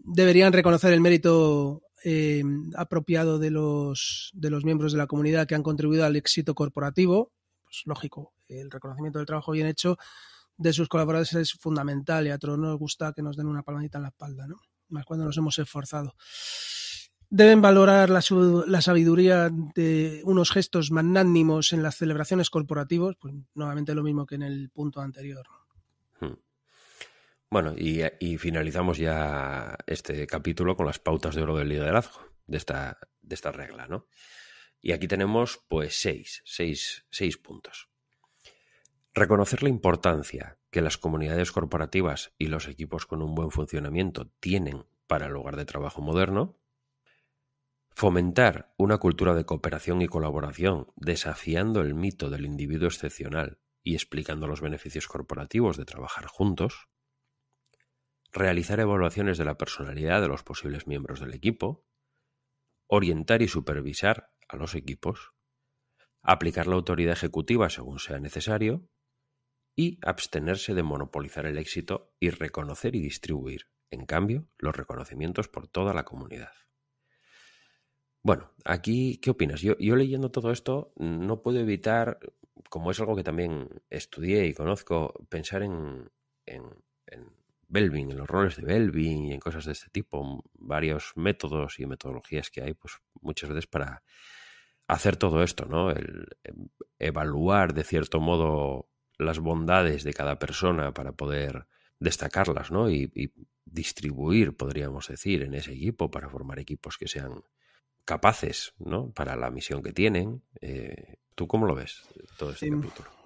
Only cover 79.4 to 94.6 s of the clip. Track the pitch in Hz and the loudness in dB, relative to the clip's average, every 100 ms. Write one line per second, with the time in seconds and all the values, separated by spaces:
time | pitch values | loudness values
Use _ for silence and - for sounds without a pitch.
79.4 | 76 73 95 - 104 127 135 135 131 127 | 0 0 0 0 4 4 2 -2 -4 -4
80.4 | 117 120 - 139 - - 82 82 95 113 | -4 -4 -4 -6 -6 -8 -6 -4 -4 -2
81.4 | 120 123 110 95 110 113 117 - - _ | -2 0 0 -2 0 0 0 -6 -14 _
82.4 | _ _ - 82 82 98 110 101 80 80 | _ _ -14 -6 -4 -2 -2 -2 -2 -2
83.4 | 87 76 64 - - - - - 85 104 | -2 -4 -8 -16 -12 -12 -12 -6 0 2
84.4 | 85 71 78 101 - 85 78 - - 82 | 2 0 -4 -4 -2 -2 -2 -8 -10 -10
85.4 | - 98 101 82 76 67 - _ _ _ | -6 -6 -6 -6 -10 -12 -18 _ _ _
86.4 | - 127 120 - _ _ - 120 120 _ | -20 -18 -18 -20 _ _ -20 -20 -20 _
87.4 | _ _ - 101 98 73 69 67 73 95 | _ _ -4 2 2 2 -4 -8 -2 2
88.4 | 98 - 69 104 107 78 80 76 73 69 | 2 0 0 2 2 2 0 0 -4 -6
89.4 | 82 80 76 73 - 101 - 73 69 65 | -8 -8 -8 -10 -10 -10 -8 -8 -8 -10
90.4 | - _ - 76 80 76 - - 92 - | -16 _ -6 -2 -2 -2 -6 -4 -2 -2
91.4 | 76 76 71 - 67 65 67 62 - 76 | -4 -4 -6 -8 -10 -10 -10 -12 -8 -10
92.4 | - - 73 78 - - _ - 76 78 | -8 -10 -10 -10 -16 -20 _ -14 -10 -10
93.4 | 76 76 - 76 67 64 _ _ - - | -8 -8 -6 -6 -6 -10 _ _ -20 -20
94.4 | - - | -20 -20